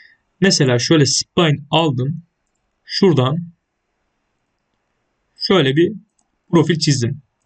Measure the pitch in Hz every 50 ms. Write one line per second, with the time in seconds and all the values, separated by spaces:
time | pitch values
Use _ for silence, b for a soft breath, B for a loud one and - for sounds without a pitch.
0 | B B B B B _ _ _ 180 196 - - 143 127 123 120 123 - 170 156
1 | 139 120 - - - - _ - 175 151 147 147 - - - 160 165 151 127 120
2 | 127 143 175 175 - _ _ _ _ _ _ _ _ _ _ _ _ - - -
3 | 202 185 147 - 160 160 156 175 - - - _ _ _ _ _ _ _ _ _
4 | _ _ _ _ _ _ _ _ _ _ _ _ _ _ _ _ _ _ _ _
5 | _ _ _ _ _ _ _ - - - 202 180 139 131 135 160 170 208 220 -
6 | - _ _ _ _ _ _ _ _ _ - 165 147 - 170 151 - 151 135 117
7 | 117 113 - - - _ _ _ _